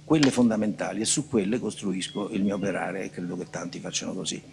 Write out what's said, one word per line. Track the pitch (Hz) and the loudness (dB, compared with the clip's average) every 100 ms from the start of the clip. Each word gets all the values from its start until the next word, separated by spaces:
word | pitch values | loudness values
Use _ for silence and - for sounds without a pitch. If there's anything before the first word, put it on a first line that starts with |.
quelle | - 156 139 | 2 6 6
fondamentali | 120 120 107 107 92 87 98 | 6 4 4 0 0 -2 -2
e | 110 | 0
su | - 135 | 0 2
quelle | 117 95 120 | 2 2 0
costruisco | 107 - 101 92 90 - 104 | -2 -4 -4 -4 -4 -6 -4
il | 101 | 0
mio | 101 101 | 0 0
operare | 98 87 87 95 | -2 -2 -2 -4
e | 95 | -6
credo | - 90 90 | -6 -6 -6
che | 85 | -8
tanti | 87 87 87 | -8 -8 -8
facciano | 85 - - | -6 -6 -6
così. | 90 78 - - | -6 -6 -6 -10